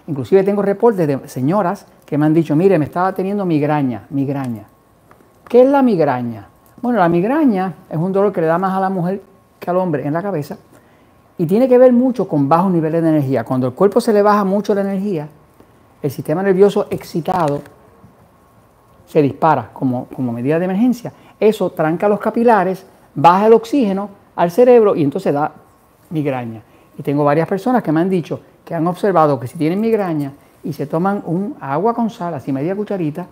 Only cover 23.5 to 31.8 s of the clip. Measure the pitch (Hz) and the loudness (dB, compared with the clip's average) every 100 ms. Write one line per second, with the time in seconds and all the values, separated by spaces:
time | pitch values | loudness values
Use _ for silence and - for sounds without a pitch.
23.5 | 226 226 285 208 190 208 - _ - 175 | 4 4 0 0 -2 -6 -14 _ -2 0
24.5 | 175 254 240 208 175 143 190 180 143 151 | 4 6 6 6 2 0 -2 -2 -2 -4
25.5 | - _ _ _ _ - 160 143 131 120 | -6 _ _ _ _ -10 -6 -4 -4 -8
26.5 | 113 - _ _ - 147 143 143 147 160 | -12 -18 _ _ -10 -4 0 2 2 0
27.5 | 196 247 247 170 156 185 185 - 135 - | -4 -2 -2 0 0 0 -2 -4 -10 -12
28.5 | _ - 165 165 175 214 175 151 135 123 | _ -10 -4 -4 -2 0 4 2 0 -4
29.5 | 170 151 190 226 220 185 156 139 139 _ | -4 -2 -2 0 0 -2 -4 -6 -10 _
30.5 | _ - 147 147 160 196 202 - 170 202 | _ -10 -8 -4 -2 -2 -2 -4 -4 -6
31.5 | 294 135 143 | -8 -6 -2